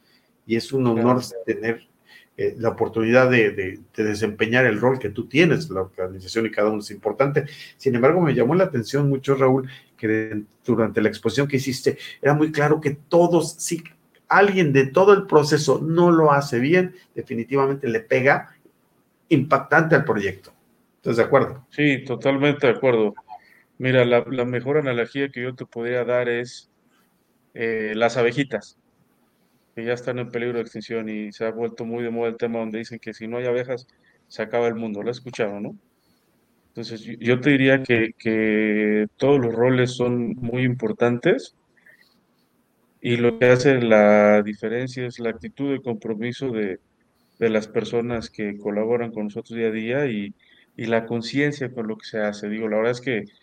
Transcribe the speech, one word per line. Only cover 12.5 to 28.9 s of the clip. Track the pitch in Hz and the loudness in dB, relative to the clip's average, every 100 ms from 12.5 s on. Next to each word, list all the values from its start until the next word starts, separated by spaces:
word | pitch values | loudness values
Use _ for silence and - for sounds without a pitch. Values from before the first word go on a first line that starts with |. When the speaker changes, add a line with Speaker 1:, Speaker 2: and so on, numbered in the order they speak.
Speaker 1:
claro | 156 151 151 | 2 2 2
que | 147 143 - | 0 -6 0
todos, | 170 175 170 - | 4 4 4 0
si | - - 170 - _ _ _ - | -6 -8 -8 -10 _ _ _ 0
alguien | 175 202 190 156 | 4 4 4 4
de | 135 135 | 4 4
todo | 175 196 | 4 6
el | 196 196 | 6 6
proceso | 151 147 151 151 - | 4 4 2 2 0
no | 156 165 175 | 2 4 6
lo | 165 156 | 6 6
hace | 147 147 120 | 4 2 0
bien, | 135 180 180 - _ | 2 2 2 -4 _
definitivamente | - - 117 113 139 135 139 127 | -12 -8 -8 -2 0 0 -2 -2
le | 113 | -4
pega | - 131 131 175 - _ _ _ _ _ _ _ - | 0 2 2 2 -2 _ _ _ _ _ _ _ 0
impactante | 143 127 135 - 156 160 | 0 2 0 2 2 4
al | 147 | 2
proyecto. | - 107 98 92 - _ _ _ _ _ | 2 -2 -4 -8 -16 _ _ _ _ _
¿Estás | 127 117 | -4 0
de | |
acuerdo? | - 135 113 - - | 2 2 0 -6 -12
Speaker 2:
Sí, | - 147 131 | -2 0 0
totalmente | - 120 139 139 147 139 131 | -4 -4 -2 0 0 0 0
de | |
acuerdo. | 107 131 117 104 - - - _ _ _ - | 2 2 2 0 -4 -14 -20 _ _ _ -8
Mira, | 127 127 | 0 2
la, | 120 120 - | 4 2 0
la | 131 | -4
mejor | 123 123 127 151 | -4 -4 -2 -2
analogía | 139 120 113 139 139 | -2 -2 -4 -4 -6
que | 127 | -6
yo | 123 | -10
te | 127 120 | -10 -12
podría | 117 117 123 | -10 -4 -4
dar | 120 123 120 | -2 -2 0
es, | 120 123 - - _ _ _ _ _ _ _ _ | -4 -6 -12 -20 _ _ _ _ _ _ _ _
eh, | - 117 110 107 107 | -8 -4 -4 -4 0
las | 113 123 | 0 2
abejitas, | 117 127 139 107 - _ _ | 0 0 -4 -6 -10 _ _